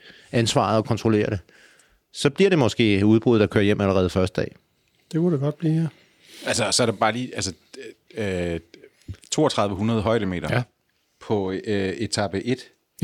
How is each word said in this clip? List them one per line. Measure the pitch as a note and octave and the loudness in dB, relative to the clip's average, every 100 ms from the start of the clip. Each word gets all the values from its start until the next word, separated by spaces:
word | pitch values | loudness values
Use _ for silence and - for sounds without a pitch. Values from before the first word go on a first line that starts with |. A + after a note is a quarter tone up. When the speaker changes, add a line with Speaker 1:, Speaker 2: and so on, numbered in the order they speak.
| - - - | -20 -20 -4
Speaker 1:
ansvaret | A2+ A2+ - G2+ A2 | -2 0 2 2 0
og | |
kontrollere | G#2+ A2 A2+ G#2+ G#2 | 0 -2 2 2 0
det? | G#2 - _ - _ _ _ _ | -4 -10 _ -20 _ _ _ _
Så | - C#3+ | -4 -2
bliver | C#3 G3 | 2 4
det | F3+ | 4
måske | A#2 - A2+ G2 G#2 | 2 2 2 4 4
udbruddet, | A2 B2+ A2+ | 4 4 4
der | G2+ | 4
kører | A2+ | 4
hjem | G2+ G2+ | 2 2
allerede | G2 F#2+ F#2 | 2 2 2
første | G2 F#2 - | 0 0 -2
dag. | - - _ _ _ _ _ | -6 -8 _ _ _ _ _
Speaker 2:
Det | D#3+ | -2
kunne | F3 | 0
det | D3+ | 0
godt | C#3+ - | -2 -2
blive, | D#3+ | -2
ja. | D#3+ E3 - _ _ _ - - | 0 -2 -6 _ _ _ -12 -6
Speaker 3:
Altså, | G#2 G#2+ | -2 -2
så | - | 0
er | A#2+ | 0
der | |
bare | G2+ A2 | 0 0
lige, | A2+ B2+ | 0 -8
altså, | - G2 - _ - A#2+ - _ - | -8 -8 -10 _ -20 -18 -20 _ -8
øh, | G#2 F#2 F2 E2 - - - _ - - - | -4 -4 -4 -6 -10 -20 -20 _ -18 -18 -8
toogtredive | - D3+ - G#2 F#2+ | 0 0 2 -2 0
hundrede | A2 A2+ | 0 0
højdemeter | G2+ A2+ G2 F2+ D#2 | 0 0 0 -4 -4
Speaker 4:
Ja. | A2+ B2 _ _ _ _ _ | -4 -4 _ _ _ _ _
Speaker 3:
på, | - G#2+ F#2+ | -4 -4 -2
øh, | F#2+ - G2+ F#2+ | -6 -4 -2 -2
etape | F2 G#2 - G2+ G2 | -4 -6 -4 -4 -4
et. | A#2 B2+ - _ _ - | -4 -6 -8 _ _ -2